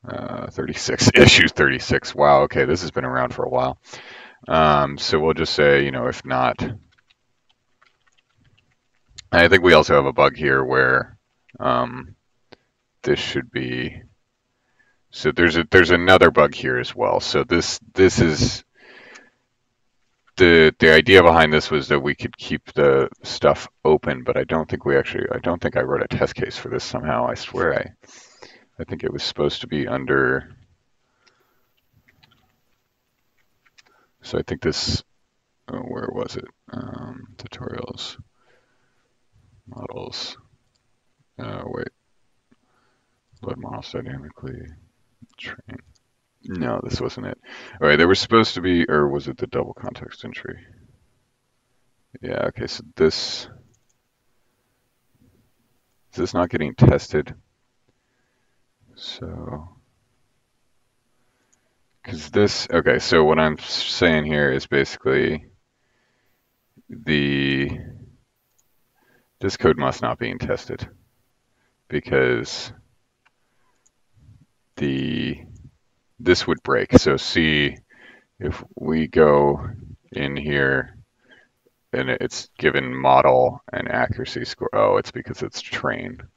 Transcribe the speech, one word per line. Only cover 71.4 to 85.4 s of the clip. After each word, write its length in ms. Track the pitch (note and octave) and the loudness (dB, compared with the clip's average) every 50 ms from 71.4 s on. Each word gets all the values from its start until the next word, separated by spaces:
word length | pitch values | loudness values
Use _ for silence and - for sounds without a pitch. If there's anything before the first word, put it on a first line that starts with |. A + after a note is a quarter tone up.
| _ _ _ _ _ _ _ _ _ _ | _ _ _ _ _ _ _ _ _ _
because 840 | - D2 - - - C2+ C2 - - - - - - - - - - - _ _ _ _ _ _ _ _ _ _ _ _ _ _ _ _ _ _ _ _ _ _ _ _ _ _ _ _ _ - - _ _ _ _ _ _ _ _ | -10 -8 -6 -2 0 0 2 0 0 -2 -4 -8 -12 -14 -14 -16 -18 -20 _ _ _ _ _ _ _ _ _ _ _ _ _ _ _ _ _ _ _ _ _ _ _ _ _ _ _ _ _ -20 -20 _ _ _ _ _ _ _ _
the, 680 | - D2 C#2+ C2+ C2+ C2+ C#2 - C#2 - - - - - - - - - - _ _ _ _ _ _ _ _ _ _ | -8 -6 -4 -4 -4 -4 -6 -6 -4 -6 -6 -8 -10 -14 -20 -20 -20 -20 -20 _ _ _ _ _ _ _ _ _ _
this 280 | - - - - - - | 0 2 2 2 2 -4
would 120 | - - _ | -4 -4 _
break. 340 | - C3+ - - - - - | -2 -2 -2 0 4 4 4
So 180 | - - C2+ | 4 4 0
see, 600 | - - - - F#2 D#2+ D#2 D2+ D2 D2 C#2 B1+ - _ _ _ _ - - - _ _ _ _ _ | 0 -2 -2 0 2 2 2 2 2 0 -2 -4 -8 _ _ _ _ -20 -20 -20 _ _ _ _ _
if 240 | F#2+ D#2+ - - - - _ | -8 -8 -8 -8 -14 -18 _
we 320 | - - D2+ D#2+ D#2+ D#2 | -10 -4 -2 -2 -2 -2
go 580 | C#2+ - E2 D#2+ D2+ D2 C#2+ C#2+ C#2+ C#2+ D2 - - - - - - - _ _ _ | 0 2 4 6 6 6 6 4 2 0 -2 -6 -12 -12 -14 -18 -20 -20 _ _ _
in 260 | - - C#2+ C#2 C#2 | -8 -6 -6 -6 -6
here 600 | C#3+ D2 D2 C#2+ C#2+ C#2 C2+ C2+ - - - - - _ _ _ _ _ _ - _ _ _ _ _ _ _ _ _ _ _ | -6 -6 -2 -2 0 0 0 0 -2 -4 -8 -14 -20 _ _ _ _ _ _ -20 _ _ _ _ _ _ _ _ _ _ _
and 180 | - B2+ C3 B2+ | -6 -6 -4 -4
it's 380 | B2+ - C3 B2+ - - - _ _ - | -4 -4 -6 -8 -8 -12 -16 _ _ -2
given 340 | - D2+ C2+ C#2 C2+ - | -2 0 0 0 -4 -4
model 680 | - - C2 C2+ C2 C2+ - - B2+ - B1+ B1+ B2+ - _ - | -8 -2 2 4 4 6 4 4 4 2 0 -2 -4 -8 _ -12
and 160 | - - - - | -10 -10 -8 -6
accuracy 560 | - A#2 B2 - - - - - - - - | -4 -4 -4 -4 -6 -8 -10 -10 -10 -10 -10
score, 300 | - - _ - - - | -10 -10 _ -10 -6 -2
oh, 220 | G#2 G#2+ G#2 F#2 | 0 2 2 2
it's 160 | G#2 - - | 0 -2 -6
because 300 | - B2 - - - - | -12 -14 -12 -12 -12 -10